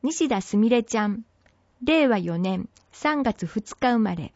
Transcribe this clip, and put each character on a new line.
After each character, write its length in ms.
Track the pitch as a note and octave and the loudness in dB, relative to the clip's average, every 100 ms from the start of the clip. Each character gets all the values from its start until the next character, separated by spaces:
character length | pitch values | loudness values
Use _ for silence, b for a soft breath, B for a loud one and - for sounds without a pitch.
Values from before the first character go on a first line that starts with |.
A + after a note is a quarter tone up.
西 240 | C4+ D#4+ D#4 | -4 0 0
田 140 | G#3 | 0
す 160 | - G3+ | 0 2
み 120 | A3+ | 4
れ 140 | A#3+ | 2
ち 140 | A#3 A3+ | 0 -2
ゃ 100 | G#3 | -2
ん、 160 | G3+ - _ _ _ _ _ | -4 -10 _ _ _ _ _
令 260 | B3 D#4+ C#4 | 2 4 4
和 100 | G#3+ | 2
四 200 | E3+ E3+ | 0 -2
年 300 | F#3 F#3 F#3+ _ _ | -2 -4 -6 _ _
三 320 | - D4+ D4+ | -4 -2 0
月 220 | B3+ G#3 E3+ | -2 -2 -4
二 300 | A3 - - | -6 -8 -2
日 180 | C4 | 0
生 60 | A#3 | 2
ま 160 | G#3+ F3 | 0 -2
れ。 180 | C#3+ | -8